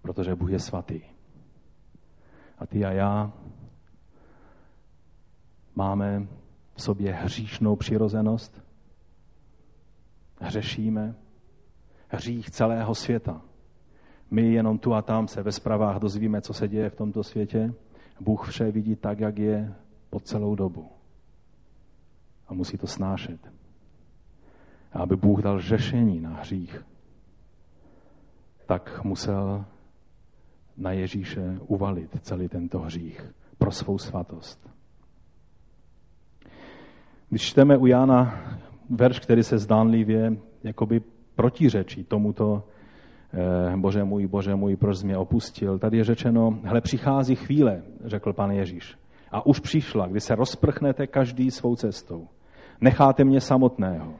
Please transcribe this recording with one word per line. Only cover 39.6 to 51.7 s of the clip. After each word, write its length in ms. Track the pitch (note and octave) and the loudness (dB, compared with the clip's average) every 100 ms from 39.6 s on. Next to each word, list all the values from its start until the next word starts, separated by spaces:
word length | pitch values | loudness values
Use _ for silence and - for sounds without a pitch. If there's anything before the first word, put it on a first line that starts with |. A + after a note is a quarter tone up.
| G#2 A2 A2+ A2+ G#2+ A2 A2 A2 - - | 4 4 6 4 4 2 2 -2 -8 -12
jakoby 380 | A2 G#2+ G#2+ A#2 - - - - | -10 -4 0 0 -2 -20 -10 2
protiřečí 680 | A#2+ - D3 G#2 F#2 - | 2 6 4 4 -4 -10
tomuto, 600 | F2+ G#2+ G#2 G2+ G#2+ G#2 G#2 - - - - - - F2 F2+ F2+ F2+ | -4 0 0 0 0 0 -6 -20 -20 -20 -20 -20 -10 -2 0 2 0
eh, 40 | F#2 | 0
„Bože 260 | F#2+ G2+ | 0 0
můj, 240 | G2 G2+ G2 | 0 -2 -2
Bože 280 | G2+ G2 G2 | -2 -2 0
můj, 200 | G2+ G2 | 0 2
proč 220 | G2+ F#2+ | 0 0
jsi 80 | G2+ | -2
mě 120 | F#2+ | -2
opustil?“, 600 | F#2 A#2+ - - G2 F#2+ | 0 -2 -2 -6 -4 0
tady 180 | G#2+ A2+ | 2 2
je 60 | |
řečeno: 560 | A2 A#2 A#2+ A#2 A2+ A2 | 2 2 2 4 4 0
„Hle, 180 | F#2+ A#2 | 0 0
přichází 540 | - B2+ C#3+ C3+ C3 B2+ | 0 -2 0 0 2 0
chvíle,“ 480 | G#2 D3 C3 - - - A#2 | 0 4 4 2 -8 -16 -8
řekl 280 | G#2+ A2 | -4 -4
Pán 180 | G2 G2+ | -2 0
Ježíš, 460 | G2+ F#2 F2 - - - - - | 0 -4 -8 -16 -20 -20 -20 -10
„a 140 | G#2+ - | 0 4
už 140 | C#3 | 2
přišla, 480 | - D#3+ - G#2+ F2+ | 2 -2 0 -2 -2
kdy 140 | G2+ | -4
se 140 | - A2 | -2 0
rozprchnete 720 | C3 - - - C#3+ B2+ C#3 | 0 2 0 2 -2 0 -2
každý 440 | C#3 B2 B2 B2+ | 0 0 0 -2
svou 240 | B2 B2 | 0 -2